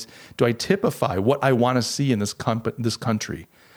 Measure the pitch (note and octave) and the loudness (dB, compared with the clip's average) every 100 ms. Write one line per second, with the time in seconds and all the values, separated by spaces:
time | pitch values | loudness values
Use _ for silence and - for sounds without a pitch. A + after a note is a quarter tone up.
0 | - - - - B2 A#2 - G3 - - | -6 -20 -18 0 0 2 0 0 0 0
1 | - F#2 G#2 C#3+ C3+ B2+ A#2+ B2+ A2+ - | -2 2 2 2 2 4 4 2 0 -2
2 | C#3+ A2+ G2+ - - A2+ A2+ - A#2 - | 0 0 -2 -4 -4 -2 -4 -4 -4 -2
3 | - A2 - E2 E2 _ _ | -2 -2 -4 -8 -12 _ _